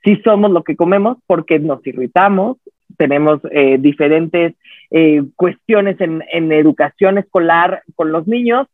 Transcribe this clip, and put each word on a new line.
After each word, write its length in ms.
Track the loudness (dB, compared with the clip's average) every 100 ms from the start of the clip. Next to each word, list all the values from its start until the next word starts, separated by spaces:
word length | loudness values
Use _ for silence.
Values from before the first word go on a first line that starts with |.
Si 140 | 2 2
somos 340 | 2 2 2
lo 120 | 0
que 120 | -2 -4
comemos, 420 | 0 0 0 -4 _
porque 320 | -4 0 -2
nos 260 | -2 -6 -8
irritamos, 720 | -8 -4 0 2 0 -2 -6 -16 _ _ -4
tenemos, 420 | -2 0 0 0 -2
eh, 300 | 0 2 2
diferentes, 760 | 0 0 0 0 0 -2 -4 -6 _ -20 _
eh, 320 | 0 2 2 -2 -4
cuestiones 640 | -4 -4 -2 0 0 -4
en, 240 | -4 -6 -6
en 200 | -4 0
educación 680 | 2 2 0 -6 _ 0 0
escolar 640 | -2 -2 2 2 0 -4 _ -6
con 160 | -4
los 160 | -4 -4
niños 400 | -4 -2 -2 -4